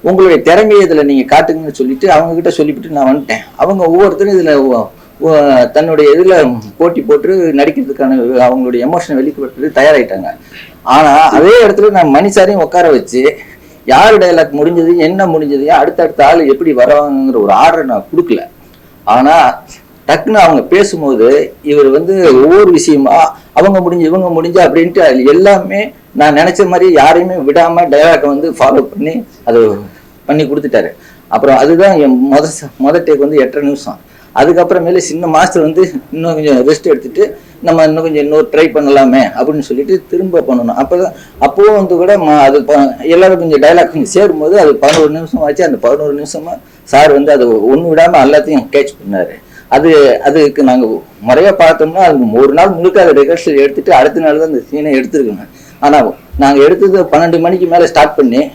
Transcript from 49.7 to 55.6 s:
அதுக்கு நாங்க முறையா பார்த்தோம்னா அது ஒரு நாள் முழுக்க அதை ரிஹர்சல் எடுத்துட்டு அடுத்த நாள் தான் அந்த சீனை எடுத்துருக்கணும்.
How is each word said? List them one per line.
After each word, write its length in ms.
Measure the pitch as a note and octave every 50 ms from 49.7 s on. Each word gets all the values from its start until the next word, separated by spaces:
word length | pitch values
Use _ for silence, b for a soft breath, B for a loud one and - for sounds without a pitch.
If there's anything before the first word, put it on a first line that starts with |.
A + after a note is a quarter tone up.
| B2 C#3 D3+ E3 D#3+ D3 C#3+ C3 A#2 G#2+
அதுக்கு 420 | - C#3+ C#3+ D#3+ D3+ C#3+ C3 C#3 C#3+
நாங்க 240 | C3 B2+ B2+ A#2+ A2 A2+ - - - - - G#2
முறையா 240 | A#2 B2+ D3 F3+ G3+
பார்த்தோம்னா 460 | F3+ - E3+ D#3+ D#3+ D#3 D#3 D#3+ E3
அது 340 | F#3 A3+ - D3+ C3+ B2 A2 G#2+
ஒரு 200 | A#2 C#3 C#3 C#3
நாள் 160 | E3 F3+ G3
முழுக்க 320 | F#3 E3 F3 F#3 F3+ -
அதை 220 | F3 E3+ C#3+ C#3+ C#3
ரிஹர்சல் 360 | C#3 E3+ E3+ - E3+ D3 C#3
எடுத்துட்டு 340 | C#3 C#3 C#3 C#3+ C#3 F#3+ E3+
அடுத்த 260 | C3 C3+ D3 C#3 E3
நாள் 200 | D#3+ D#3 D3 D#3
தான் 80 | D#3+
அந்த 140 | D#3+ D3+ B2 - -
சீனை 200 | - D3+ D3 D3+ C#3
எடுத்துருக்கணும். 580 | C3 B2+ G2+ - D3 C3 A2 G2+ F2+ - - B B